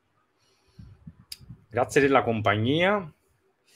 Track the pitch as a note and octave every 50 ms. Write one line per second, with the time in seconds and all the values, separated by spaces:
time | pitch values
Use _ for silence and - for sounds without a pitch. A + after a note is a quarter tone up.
0 | _ _ _ _ _ _ _ _ _ _ _ _ _ _ _ - - - - _
1 | - - - _ - - - - - - - - _ _ - A#2+ C3 - - C#3+
2 | C3+ C#3 C#3 B2+ A#2 A#2+ A2+ A2 G#2+ G#2+ G#2 G#2+ A2 B2 C#3+ E3 F3 F#3+ G#3 G3+
3 | F3+ D#3 - _ _ _ _ _ _ _ _ _ _ _ _